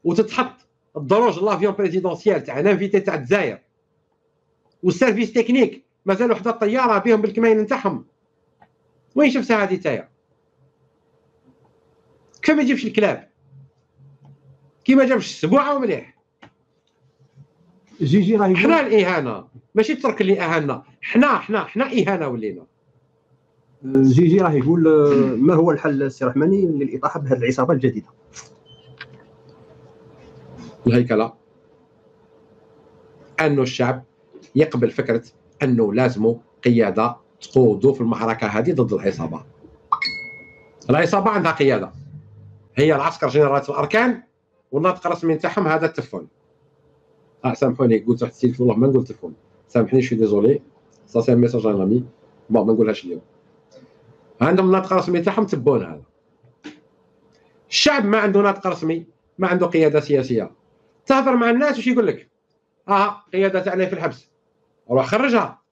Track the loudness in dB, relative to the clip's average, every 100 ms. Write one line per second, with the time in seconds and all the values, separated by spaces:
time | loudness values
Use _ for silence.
0 | -2 -2 -2 -2 -6 -8 _ _ _ -14
1 | 0 2 2 0 -2 0 -2 -2 -2 -2
2 | -4 -2 -2 -2 -4 -2 0 0 0 -2
3 | -2 -6 -2 -2 -2 -8 _ _ _ _
4 | _ _ _ _ _ _ _ _ -4 0
5 | 0 0 -2 0 0 2 0 -2 _ _
6 | -4 -2 0 -2 -4 -4 -2 0 0 0
7 | 2 2 0 0 2 2 0 -4 -4 -6
8 | -12 _ _ _ _ _ _ _ _ _
9 | _ 2 2 2 0 0 0 -2 -4 -6
10 | -10 _ _ _ _ _ _ _ _ _
11 | _ _ _ _ _ _ _ _ _ _
12 | _ _ _ _ 0 0 0 -2 -4 -2
13 | -2 -2 _ _ _ -20 -20 _ _ _
14 | -20 _ -20 -20 _ _ _ _ 2 4
15 | 4 0 -4 -6 0 2 2 -2 -2 -6
16 | -10 _ _ _ -20 _ _ _ _ _
17 | _ _ _ _ -20 _ _ _ _ -6
18 | 0 2 2 2 2 2 2 2 2 2
19 | 2 -2 -4 -10 -16 -20 _ -2 -2 -2
20 | -4 -2 0 0 0 -2 -2 -8 -12 _
21 | -2 2 2 0 -2 -6 -6 -6 -2 -2
22 | -2 -2 -4 -6 -8 -10 -18 _ _ _
23 | _ _ _ _ _ _ _ _ -2 2
24 | 4 6 4 4 2 2 2 2 4 6
25 | 4 4 2 2 4 4 2 0 -2 -2
26 | -4 -4 -2 0 0 2 0 -2 -4 -4
27 | -6 -6 -4 -2 0 -2 0 0 0 -4
28 | -14 _ _ -20 -20 _ _ -20 -20 -20
29 | -20 -20 -20 _ -20 -20 -20 -20 -20 -20
30 | -20 -20 -20 -20 -20 -20 -20 -4 0 0
31 | 0 -2 -2 -8 _ _ _ _ _ _
32 | _ _ _ _ _ _ _ _ _ _
33 | _ _ -14 -4 0 0 -2 -2 -2 -4
34 | -12 _ _ -20 -4 0 0 0 -2 -2
35 | -2 -4 -4 _ _ _ 0 2 2 0
36 | 0 0 -2 -2 _ _ 2 2 2 0
37 | -2 -4 _ _ -2 2 2 4 0 2
38 | -4 -2 -2 -2 -2 -2 -2 0 -2 -2
39 | -4 -4 -10 -10 -16 _ -20 _ _ -6
40 | -6 -10 -16 -20 -20 -20 _ _ -2 0
41 | 2 0 0 0 -2 0 0 0 -4 -14
42 | -20 -20 -20 -20 -20 -20 _ 0 2 2
43 | -2 -4 -2 2 2 0 -2 -6 -2 0
44 | 0 -2 _ _ _ _ _ -2 -2 -2
45 | -6 -4 -2 -2 -2 -2 0 0 -2 -6
46 | -10 -14 -16 _ _ _ _ _ _ _
47 | _ _ _ _ -6 -2 -2 0 2 2
48 | 0 -2 -4 -2 -2 0 0 2 2 2
49 | -2 -12 -18 -18 _ _ _ -2 0 0
50 | 0 0 0 2 2 2 -4 _ _ _
51 | _ -2 2 2 2 0 -2 0 0 0
52 | -2 _ _ _ _ 0 2 2 0 -2
53 | -10 -14 _ _ _ _ _ -20 -20 _
54 | _ _ _ _ 0 2 2 2 2 -2
55 | 0 -2 0 -2 -2 0 0 0 -4 -14
56 | -20 _ _ _ _ _ -20 -20 _ _
57 | _ _ _ _ _ _ _ 0 2 2
58 | 0 2 2 2 2 0 -6 -4 -4 -6
59 | -8 _ _ -6 -2 0 0 2 4 2
60 | 2 0 0 -4 -4 _ _ _ _ _
61 | 0 0 2 0 2 2 0 -2 0 0
62 | 0 -4 _ _ _ _ _ _ -2 0
63 | 0 -4 _ -2 0 0 -4 -4 -4 -4
64 | -8 -8 _ _ _ _ _ _ -2 -2
65 | 0 0 0 0 -2 -10 _